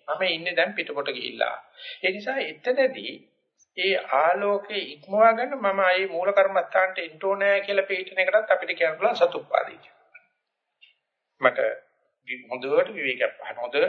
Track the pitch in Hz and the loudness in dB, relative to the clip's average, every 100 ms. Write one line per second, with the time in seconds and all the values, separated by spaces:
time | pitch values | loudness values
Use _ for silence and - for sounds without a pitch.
0 | - 160 185 160 175 165 185 202 165 147 | -8 -4 -2 -2 -2 0 -2 -2 -6 -6
1 | 139 123 120 113 117 - - - - - | -6 -6 -8 -4 -4 -4 -14 -20 -18 -4
2 | 185 196 208 269 160 151 247 254 262 - | -4 -4 -6 -6 -6 -6 -2 2 2 0
3 | 120 - _ _ _ _ _ - 190 185 | -12 -14 _ _ _ _ _ -4 0 0
4 | - 135 160 196 202 202 - 202 135 147 | 2 4 4 2 0 -2 -4 -8 -8 -12
5 | - 202 226 226 262 269 202 196 185 185 | -2 6 6 6 -2 -2 0 2 2 2
6 | 190 170 190 196 196 196 - 190 185 185 | 0 -2 2 4 4 2 0 0 0 -2
7 | 165 156 190 196 202 202 202 202 190 185 | -10 -6 -2 0 2 2 2 0 0 -4
8 | 185 190 185 214 214 180 175 165 165 156 | -4 -2 2 2 4 2 2 0 0 2
9 | 208 233 175 - - - - - - _ | 0 2 2 0 0 0 0 -12 -20 _
10 | _ - _ _ _ _ _ _ - _ | _ -20 _ _ _ _ _ _ -20 _
11 | _ _ _ - 131 - 113 - _ _ | _ _ _ 0 0 2 -2 -2 _ _
12 | _ _ - 127 113 127 135 151 180 190 | _ _ -14 -14 -10 -8 0 2 2 -2
13 | 139 123 - - - 117 120 135 | -4 -2 -2 -4 -14 -10 -4 0